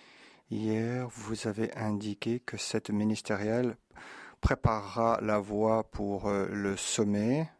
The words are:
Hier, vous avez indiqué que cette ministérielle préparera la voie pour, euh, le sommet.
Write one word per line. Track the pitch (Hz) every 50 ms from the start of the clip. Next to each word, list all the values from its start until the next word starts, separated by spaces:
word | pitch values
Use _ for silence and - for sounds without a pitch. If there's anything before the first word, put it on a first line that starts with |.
| - - - - - - - - _ -
Hier, | 113 104 110 110 110 110 113 120 123 127 127 120
vous | - 117 107 107 113 - - 110
avez | 101 110 110 - -
indiqué | 117 110 107 104 101 107 104 101 - - 113 120 123
que | - - 117
cette | 98 - - - 107 - -
ministérielle | 107 104 107 107 110 - - - 107 95 104 107 113 123 127 117 113 - _ _ - - - - - - - - - _
préparera | - - 135 - - 117 110 107 101 98 - 120 113 117 113 -
la | 110 107 107 104
voie | 98 104 104 104 110 110 110 113 110
pour, | - - - 104 101 101 95 104 101
euh, | 101 98 95 90
le | 98 101 101 98 98
sommet. | - - - - 120 107 104 101 104 107 120 135 156 160 - - _